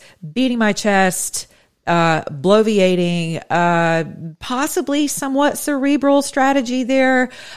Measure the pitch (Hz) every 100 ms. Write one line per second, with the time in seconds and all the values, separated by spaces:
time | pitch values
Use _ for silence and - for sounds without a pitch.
0 | - _ 156 190 254 240 214 202 214 196
1 | 190 - - - - _ _ _ - 170
2 | 165 156 - 143 165 208 220 208 185 180
3 | 175 175 165 160 - 165 175 170 165 165
4 | 160 - 165 156 - 254 302 370 277 285
5 | 294 - 277 269 285 - - 285 277 285
6 | 285 285 277 269 269 277 240 254 240 269
7 | 262 254 254 - -